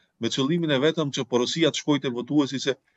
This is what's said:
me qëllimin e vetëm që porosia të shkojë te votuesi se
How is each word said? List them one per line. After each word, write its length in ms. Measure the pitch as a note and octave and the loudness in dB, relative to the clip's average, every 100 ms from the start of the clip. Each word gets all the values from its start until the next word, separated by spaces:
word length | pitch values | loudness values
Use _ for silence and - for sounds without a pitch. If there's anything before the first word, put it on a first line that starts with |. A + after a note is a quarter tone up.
| _ _ | _ _
me 80 | A2+ | -4
qëllimin 420 | - C3+ E3+ E3 | 0 0 0 0
e 80 | C3+ | 2
vetëm 320 | D3 D#3+ C#3+ | 2 0 -2
që 140 | C#3+ B2+ | -4 -2
porosia 440 | B2 B2 E3 D#3 | 0 0 2 0
të 100 | - | 0
shkojë 200 | - C#3+ | 0 0
te 60 | C#3 | 0
votuesi 520 | A#2+ A#2+ D3+ C3+ C3 | -4 0 0 0 -2
se 140 | C#3+ B2 _ | -4 -4 _